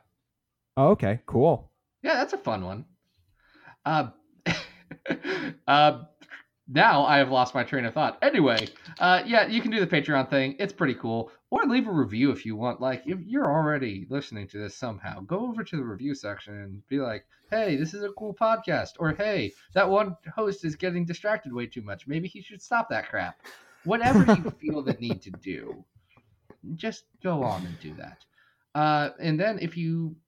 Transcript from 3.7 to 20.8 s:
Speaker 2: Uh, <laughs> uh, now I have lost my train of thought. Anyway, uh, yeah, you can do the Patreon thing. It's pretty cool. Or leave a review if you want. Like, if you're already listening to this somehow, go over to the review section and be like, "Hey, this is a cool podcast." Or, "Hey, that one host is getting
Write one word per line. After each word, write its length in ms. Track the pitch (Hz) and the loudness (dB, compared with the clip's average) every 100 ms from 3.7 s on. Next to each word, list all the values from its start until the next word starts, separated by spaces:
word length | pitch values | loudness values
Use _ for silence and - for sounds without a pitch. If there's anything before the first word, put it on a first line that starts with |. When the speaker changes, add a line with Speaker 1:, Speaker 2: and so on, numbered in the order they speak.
| - 147 | -8 -2
Speaker 2:
Uh, 220 | 156 120 - _ _ - | 0 -2 -8 _ _ -4
<laughs> 80 | - - - - - - - 339 370 - - - | -4 -8 -18 -20 -10 -8 -6 -6 -6 -8 -6 2
uh, 360 | 143 151 123 - _ - - - _ - | 6 6 4 -6 _ -20 -20 -20 _ -2
now 360 | 131 220 147 143 | 4 6 6 6
I 120 | 143 | 4
have 120 | 131 | 4
lost 260 | 131 123 135 | 4 2 0
my 80 | |
train 220 | 120 139 117 | -2 -2 -2
of 80 | |
thought. 240 | 151 131 - | 0 -2 2
Anyway, 460 | 277 262 139 113 98 - - - | 2 4 4 4 -2 -10 -16 0
uh, 240 | 180 180 - | 4 4 4
yeah, 220 | 226 202 | 4 4
you 140 | 226 | 0
can 100 | 233 | 0
do 80 | 220 | 0
the 80 | 175 | 2
Patreon 420 | 156 143 139 131 | 2 2 2 2
thing. 260 | 139 135 139 | 2 2 0
It's 140 | 202 | -4
pretty 200 | - 151 120 | 0 0 0
cool. 360 | 117 117 - - _ | -4 -4 -6 -12 _
Or 120 | 269 302 | 0 2
leave 220 | 247 220 | 2 2
a 40 | |
review 400 | 170 110 107 139 | 2 0 2 2
if 140 | 120 113 | 2 -4
you 100 | 107 | -4
want. 240 | 120 113 | -4 -2
Like, 240 | 131 127 - | -2 -2 -4
if 120 | 185 185 | -8 -4
you're 260 | 269 240 | -2 2
already 540 | 151 156 147 127 95 98 | 2 2 0 -2 -6 -6
listening 380 | 139 - 110 95 | -6 -6 -10 -10
to 100 | 101 | -10
this 160 | 104 - | -10 -8
somehow, 460 | 123 104 101 98 | -10 -8 -10 -12
go 260 | 98 185 247 | -6 -6 -4
over 160 | 226 | -8
to 120 | - 156 | -8 -8
the 60 | |
review 300 | 120 98 139 | -8 -8 -8
section 400 | 135 104 101 101 | -8 -10 -12 -14
and 340 | 101 98 98 - | -16 -14 -16 -6
be 120 | 139 | -4
like, 260 | 127 107 - _ _ | -4 -8 -14 _ _
"Hey, 260 | 220 208 139 | -2 0 0
this 200 | 160 202 | -2 -6
is 80 | |
a 60 | 202 202 | -8 -8
cool 180 | 214 190 | -10 0
podcast." 520 | 220 226 202 139 - - | 0 0 0 -2 -4 -4
Or, 140 | 160 | -2
"Hey, 400 | 156 214 196 101 - - | 0 -2 -2 -4 -8 -4
that 160 | 185 185 | 0 4
one 260 | 196 208 170 - - | 4 2 -4 -10 -4
host 280 | 214 196 | -2 -2
is 120 | 165 | -6
getting 300 | 147 | -4